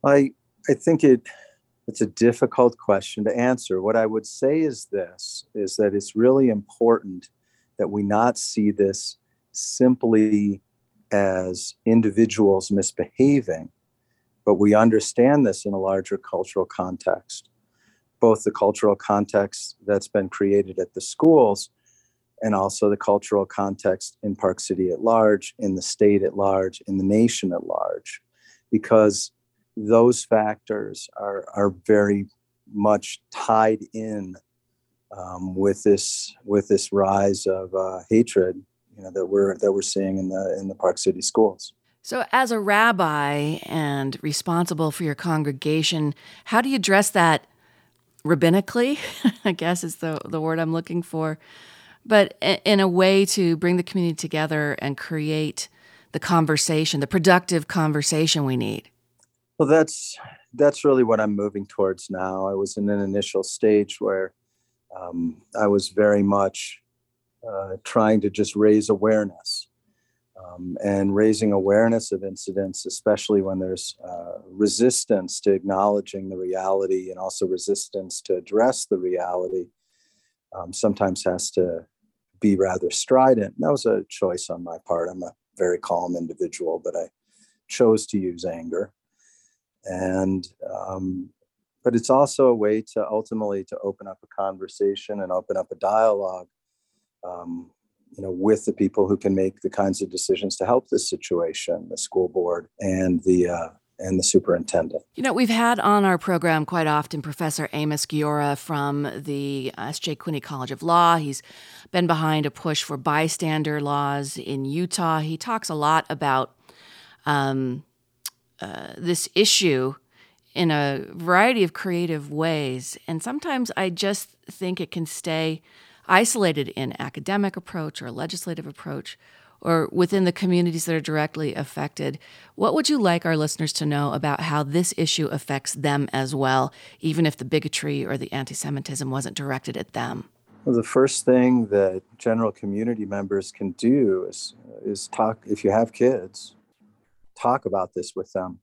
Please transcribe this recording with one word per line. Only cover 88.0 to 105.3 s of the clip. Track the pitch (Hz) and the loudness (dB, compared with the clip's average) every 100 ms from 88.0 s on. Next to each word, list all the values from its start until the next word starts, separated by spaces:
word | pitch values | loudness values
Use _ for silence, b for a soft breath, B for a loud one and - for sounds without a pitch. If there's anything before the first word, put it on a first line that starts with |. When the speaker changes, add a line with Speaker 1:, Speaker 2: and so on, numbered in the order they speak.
| - | 2
Speaker 1:
to | 104 | -4
use | 92 87 | -4 -6
anger. | 90 82 82 85 107 _ _ _ _ _ _ _ _ _ | -8 -8 -6 -6 -6 _ _ _ _ _ _ _ _ _
And, | - 92 92 92 95 95 87 _ - | -12 -6 -2 0 0 -2 -6 _ -12
um, | - 95 95 95 92 - _ _ _ _ _ | -10 -10 -8 -6 -6 -10 _ _ _ _ _
but | 123 | 0
it's | 117 117 | 0 2
also | 131 139 - 135 | 4 4 4 4
a | |
way | 117 104 107 110 | 4 2 0 -2
to | - 104 | -2 -2
ultimately | 107 110 110 107 101 | -4 -4 -6 -4 -6
to | 95 - | -8 -8
open | 98 95 98 | -8 -8 -14
up | 95 | -18
a | _ | _
conversation | - 98 95 95 - 101 98 - 104 | -6 -6 -6 -14 -2 -2 -2 -8 -8
and | 92 | -4
open | 92 - 95 | -4 -4 -6
up | 90 | -6
a | - | -4
dialogue, | 95 110 113 104 95 92 90 _ _ _ _ _ _ _ | 0 2 4 2 -2 -8 -16 _ _ _ _ _ _ _
um, | 92 90 87 85 87 _ _ _ _ - | -14 -14 -12 -12 -14 _ _ _ _ -12
you | |
know, | 95 | -10
with | 90 101 107 | -2 2 2
the | - | 0
people | - 98 - 95 | -2 -2 2 0
who | 101 | 0
can | 101 95 | 0 0
make | 95 - | 0 -4
the | 98 | -8
kinds | - 98 90 | -2 -2 -2
of | - | -6
decisions | 92 - 92 98 - | -6 -2 -2 -2 -4
to | 95 | 0
help | 123 - | 0 2
this | 117 - | -2 -2
situation, | 90 - 87 85 80 - 85 85 | -8 -4 -2 -2 -6 -6 -6 -6
the | 85 | -10
school | - 95 90 | -4 -2 0
board | 92 87 85 82 _ | 0 -2 -4 -6 _
and | 98 92 92 87 | -2 0 2 2
the, | 92 90 87 | 4 4 2
uh, | 85 82 _ _ _ | -2 -8 _ _ _
and | - 92 | -4 -2
the | |
superintendent. | 92 95 - 87 80 87 80 - _ | 2 2 2 -2 0 -2 -2 -6 _
Speaker 2:
You | - | -4
know, | 262 | -2